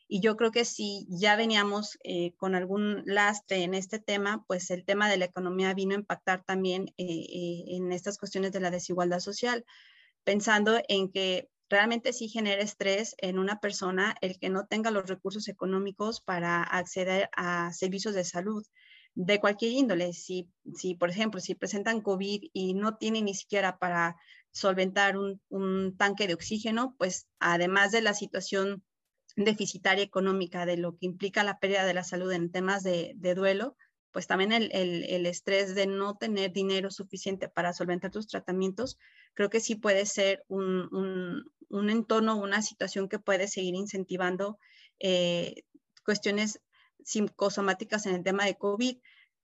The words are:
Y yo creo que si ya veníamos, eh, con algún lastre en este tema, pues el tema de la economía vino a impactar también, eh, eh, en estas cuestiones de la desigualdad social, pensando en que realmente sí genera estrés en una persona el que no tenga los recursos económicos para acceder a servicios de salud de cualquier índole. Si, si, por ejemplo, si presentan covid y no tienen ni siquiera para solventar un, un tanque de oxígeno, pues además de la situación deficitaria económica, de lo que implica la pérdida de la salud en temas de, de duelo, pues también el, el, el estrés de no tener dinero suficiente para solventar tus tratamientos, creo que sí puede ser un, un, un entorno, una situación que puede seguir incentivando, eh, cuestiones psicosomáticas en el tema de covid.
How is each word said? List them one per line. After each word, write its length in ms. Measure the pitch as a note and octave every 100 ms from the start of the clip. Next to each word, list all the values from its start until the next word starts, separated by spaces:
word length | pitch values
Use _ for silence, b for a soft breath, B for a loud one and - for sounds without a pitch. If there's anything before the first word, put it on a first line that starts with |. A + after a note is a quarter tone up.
| b
Y 100 | G3
yo 160 | A3 G#3+
creo 140 | A3+
que 140 | A#3 A#3
si 400 | - G#3 G3+ -
ya 260 | F3 G#3 G#3
veníamos, 640 | A3+ G#3+ G3+ G3+ G#3 -
eh, 300 | - F3+ F3 -
con 180 | F#3+ F#3
algún 480 | F3+ G3+ G#3 G3+ -
lastre 520 | G3+ G#3 G#3+ - F#3+
en 120 | F3 F#3+
este 240 | F#3+ G#3+
tema, 440 | G#3+ G3+ G3+ G#3+ -
pues 240 | F#3 -
el 120 | F3+
tema 240 | F3+ G3 G#3+
de 100 | F#3+
la 80 | F3+
economía 480 | F3+ F3+ F#3 F#3+ F#3+
vino 180 | F#3+
a 60 | G3+
impactar 440 | G#3 F3+ - F#3 -
también, 420 | F#3+ F#3 F#3 F#3+ -
eh, 60 | F3+
eh, 580 | E3 - F3+ F3 E3+ F3+ F3+
en 160 | F3+
estas 260 | F3+ G3+ G3+
cuestiones 340 | G3+ G3 G3
de 80 | F#3+
la 120 | F3+
desigualdad 480 | F3+ - F3+ F3 F3
social, 460 | G3+ G#3 B3 A#3+ - B B B B B
pensando 560 | - G3+ A3+ G#3 G#3 A3+ -
en 240 | G3 F#3+
que 380 | F#3+ F#3+ F#3 - _ -
realmente 420 | G3+ A3 A#3 B3+
sí 160 | B3 A3
genera 360 | A3+ G#3+ G3
estrés 500 | G#3 - G3 G3 A3 -
en 180 | F#3+ F#3
una 220 | G3 G#3
persona 560 | G3+ F#3+ F#3 F#3 G#3 -
el 180 | F#3+ F#3
que 100 | F#3+
no 160 | F#3+ G3+
tenga 240 | G#3+ A3
los 180 | G#3 F#3
recursos 400 | F#3+ G3 G#3 G#3
económicos 760 | F#3+ F#3 F#3+ G3 G3 G#3 A#3
para 420 | - F3+ E3+ E3+
acceder 680 | E3+ F3+ F3 F#3+ F#3 F#3+ G3 -
a 340 | F3 F3 E3+
servicios 420 | E3+ F#3+ G3 G#3+ G3
de 80 |
salud 420 | F3+ F3 G3 G#3+ - B B B B
de 260 | - F3+ G#3
cualquier 340 | G3+ G#3 A#3
índole. 400 | B3+ C4 E3+ F3
Si, 360 | F3 - F#3 F3+ _ -
si, 220 | - F#3 F3
por 160 | F3
ejemplo, 280 | F3+ A3 F#3+
si 140 | F3+
presentan 480 | - F#3+ G3+ G#3+ A3+
covid 480 | G#3+ F#3+ G3 G3+ -
y 220 | G3 F#3
no 240 | F#3+ G#3+ G#3+
tienen 280 | A3 A3 G#3
ni 100 | F#3+
siquiera 420 | - G3+ F#3+ F#3
para 380 | F3+ F3 E3+ F3 B B B
solventar 680 | - G3+ F#3+ F#3+ F#3+ G3 G3
un, 220 | G3 G3 -
un 460 | G3 F#3+ F#3+ F#3+ F#3+
tanque 300 | G3+ G3+ G#3
de 80 |
oxígeno, 600 | E3+ - G#3+ A3 A3+ C4 -
pues 300 | F#3 F#3 - -
además 540 | E3+ F3 F3+ G3 G3+
de 100 | A3+
la 140 | A3 G#3
situación 680 | G3+ G3 F3+ G3 G3 G3 - _ _ _ _ -
deficitaria 680 | G3+ G#3+ G3 - G3 F#3+
económica, 600 | G3 F#3+ F#3+ F#3+ F3+ F3+ F3
de 100 | F3
lo 220 | F3 E3+
que 80 | F3+
implica 380 | F3+ G3+ G#3+
la 160 | G3+ G3
pérdida 260 | G3 G3 F#3+
de 80 |
la 100 | F3+
salud 280 | F3+ F3+ F#3
en 200 | F3+ E3+
temas 320 | F#3 F#3 G3
de, 300 | F#3 F3 - -
de 200 | F3+ F3+
duelo, 420 | G3 G3 B3 - b b _
pues 140 | F#3 F3
también 260 | F#3 G3
el, 180 | A3+ G#3+
el, 320 | F#3+ F3+ F3 -
el 200 | F3+ F3
estrés 480 | E3+ - G3 G3 G3
de 100 | G3
no 320 | G3 G3+ G3+
tener 340 | A3+ G3+ G3
dinero 380 | F#3 F#3+ F#3+ G3
suficiente 580 | - G3 F#3+ G3 F#3+ F3+
para 240 | - F3
solventar 360 | F3 F3+ F3+ F#3+
tus 180 | G#3 G#3+
tratamientos, 720 | G3 F#3 F#3 F#3+ F#3+ B3+ - b b b -
creo 160 | G3+
que 80 | A3+
sí 160 | A3 G#3+
puede 300 | G#3+ F#3+ G#3
ser 360 | - G3 G3 -
un, 460 | F#3+ F#3+ F#3 F3
un, 560 | F#3+ F#3+ F#3 F3+ E3+ - _ -
un 200 | G3+ G#3
entorno, 460 | A3+ A3 A3 A3 G#3+
una 260 | G3 G#3
situación 460 | G#3+ - F#3+ G3+ F#3+
que 120 | G#3
puede 280 | - F#3+ G3+
seguir 280 | G3+ F#3 F3+
incentivando, 800 | G#3 F#3+ F#3 F3+ F3+ F3+ G3+ G#3+ b b b b
eh, 640 | G3 F3+ F3 F3 E3+ - - _ _ _
cuestiones 560 | - G#3 G#3 G3+ G#3+ - _ _ b _
psicosomáticas 1040 | - G#3+ G#3 - G3 G3 G3 F#3 A3 G#3+ G3+
en 80 | F3+
el 80 |
tema 220 | F#3 G3 G3+
de 120 | F#3
covid. 400 | G3+ G3+ B3+ B3+ b b b _